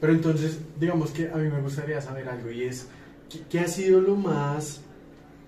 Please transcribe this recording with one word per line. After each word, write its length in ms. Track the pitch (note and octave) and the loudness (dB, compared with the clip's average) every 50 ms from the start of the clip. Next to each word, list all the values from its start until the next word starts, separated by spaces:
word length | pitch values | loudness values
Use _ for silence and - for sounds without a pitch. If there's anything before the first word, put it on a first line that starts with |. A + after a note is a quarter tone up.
Pero 140 | D#3 D#3 E3 | 4 4 4
entonces, 440 | D#3+ D#3+ E3 D#3 D3 D3+ D#3 - - - - - D3 | 6 4 2 2 2 0 -2 -4 -6 -10 -12 -6 -2
digamos 300 | D#3+ F3 F3 D#3+ D3+ - | 0 2 2 2 0 0
que 180 | - E3 E3 E3 | -2 -4 -4 -2
a 80 | E3 | -2
mí 140 | D#3+ D#3 D3+ | -2 -2 0
me 100 | C#3+ C#3+ | 0 -2
gustaría 400 | C3+ C#3 C#3 C#3+ D3 D3+ D3+ D3 | -2 -4 -4 -6 -4 -4 -4 -4
saber 260 | C#3 - C3+ C3+ B2+ B2+ | -6 -8 -10 -8 -8 -8
algo, 200 | B2 A#2+ A#2+ A#2 | -8 -8 -8 -8
y 120 | A#2 A#2+ B2 | -6 -4 -4
es, 260 | B2 B2+ B2+ - - - - - - - - - - | -4 -4 -6 -10 -14 -18 -20 -20 -20 -20 -20 -20 -16
¿qué, 100 | - D#3 - - | -16 -16 -12 -4
qué 100 | - E3+ | -2 0
ha 80 | F3 E3+ | 0 0
sido 320 | E3+ G3 F#3+ F#3+ F#3 F#3 | -2 0 4 6 6 8
lo 160 | F#3 G3 G3+ | 8 6 4
más 640 | G3+ G3 F3 D3+ C#3+ C#3+ C#3+ C#3+ D3+ D3+ - - - - - - - - - - - - - - - - | 2 2 0 0 0 0 0 -2 -2 -4 -6 -10 -14 -16 -20 -20 -20 -20 -20 -20 -20 -20 -20 -20 -20 -20